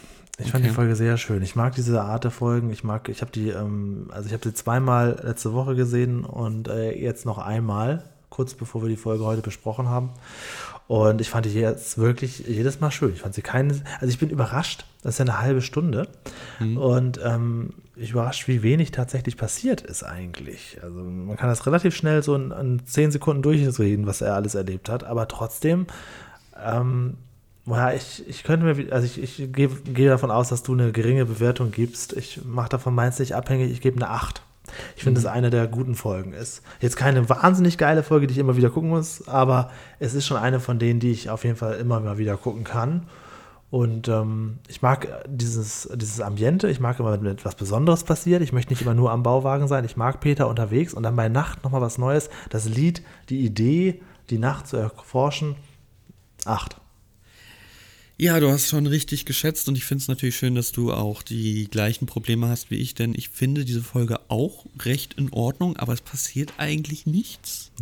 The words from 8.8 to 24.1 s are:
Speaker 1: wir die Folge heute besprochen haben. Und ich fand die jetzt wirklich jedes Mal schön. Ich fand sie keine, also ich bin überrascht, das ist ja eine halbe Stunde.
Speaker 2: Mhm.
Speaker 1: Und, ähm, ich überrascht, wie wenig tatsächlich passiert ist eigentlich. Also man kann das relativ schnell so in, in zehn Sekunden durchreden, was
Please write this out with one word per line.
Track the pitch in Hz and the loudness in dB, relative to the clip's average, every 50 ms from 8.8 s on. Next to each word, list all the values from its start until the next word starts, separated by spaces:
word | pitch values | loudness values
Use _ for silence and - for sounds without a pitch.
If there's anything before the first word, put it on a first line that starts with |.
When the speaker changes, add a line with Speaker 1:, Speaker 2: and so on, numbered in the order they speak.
| 110 | -2
Speaker 1:
wir | 113 | -2
die | 113 107 | -2 -2
Folge | - 113 110 110 110 | -2 -2 -2 0 0
heute | 110 110 113 | -2 -2 -2
besprochen | 110 107 - - - - 107 120 127 123 | -4 -6 -10 -8 -8 -6 -4 -2 -2 0
haben. | 120 123 127 127 123 - - - - - - - - - - - - - - - | 0 -2 -2 -4 -8 -12 -18 -20 -18 -16 -14 -14 -12 -12 -14 -14 -16 -18 -6 0
Und | 113 107 107 107 110 113 | 2 4 6 6 4 4
ich | 113 - | 0 -2
fand | - 117 110 | -2 -2 -2
die | 107 101 | 0 0
jetzt | 110 113 110 110 - - - - - | 2 2 0 0 -2 -6 -6 -2 2
wirklich | 110 120 123 - - 123 127 - - - | 2 2 2 2 -2 -6 -8 -8 -6 -4
jedes | 117 107 117 135 135 139 | -2 0 0 0 0 0
Mal | 156 151 | -2 -2
schön. | 135 - 147 123 90 | 0 0 0 0 0
Ich | 82 | -2
fand | - 98 98 | -6 -8 -8
sie | - | -6
keine, | - - - 127 139 143 143 143 143 - - - | -6 -2 0 0 2 2 0 -2 -4 -8 -8 -4
also | - 127 | -2 -2
ich | 123 123 | 0 0
bin | 160 156 | 0 -2
überrascht, | 156 143 120 110 113 135 170 - - - - - - _ - | 0 0 -2 0 0 -2 -2 -4 -6 -10 -14 -20 -20 _ -6
das | 123 113 | -4 0
ist | - | 0
ja | 131 | 2
eine | 123 107 101 | 2 2 2
halbe | 117 131 139 131 | 2 2 2 2
Stunde. | 127 - - 147 160 170 127 - - - - - - - - - - - - - | 0 -2 -2 -2 0 0 0 -2 -2 -4 -8 -14 -16 -16 -16 -16 -16 -18 -8 -4
Speaker 2:
Mhm. | 113 110 113 123 | -2 -2 0 0
Speaker 1:
Und, | 135 127 123 127 127 127 123 - - | 2 2 4 4 2 0 -2 -2 -2
ähm, | 117 117 117 120 120 117 117 117 - - - - _ _ - | -2 0 0 0 0 -2 -2 -4 -8 -10 -14 -20 _ _ -12
ich | 117 110 | -8 -4
überrascht, | 113 123 117 123 127 - - - | -2 -2 -2 -2 -4 -4 -2 0
wie | 131 120 | 0 2
wenig | 107 113 135 160 165 - | 4 4 4 4 2 0
tatsächlich | - - 123 123 - 131 123 120 120 - | 0 -2 -4 -2 -4 -4 -4 -4 -4 -4
passiert | - - - - - 262 247 - | -6 -6 -6 -4 -2 -2 -2 -2
ist | - - - - - | -4 -8 -10 -10 -10
eigentlich. | - 82 87 - 175 - - 69 71 - - - - - - 85 | -10 -10 -10 -10 -10 -12 -12 -14 -14 -14 -16 -18 -20 -18 -16 -14
Also | 87 87 90 | -12 -12 -10
man | 92 90 90 92 90 98 107 | -8 -8 -8 -8 -6 -6 -4
kann | - 127 123 | -2 0 0
das | 117 110 - | 0 2 2
relativ | 135 147 170 - 180 - | 2 2 4 2 2 0
schnell | - - 156 156 151 | 2 0 2 2 2
so | 147 147 143 | 2 2 0
in, | 139 135 131 | 0 0 -4
in | - - 135 127 127 123 - | -6 -4 -2 0 0 -2 -2
zehn | - - 147 151 151 | 0 2 4 4 4
Sekunden | 143 143 - - 147 139 | 2 2 0 0 0 2
durchreden, | 135 147 156 151 143 135 123 - 110 101 104 104 104 | 4 4 4 4 4 2 2 2 2 4 4 2 0
was | 101 | -2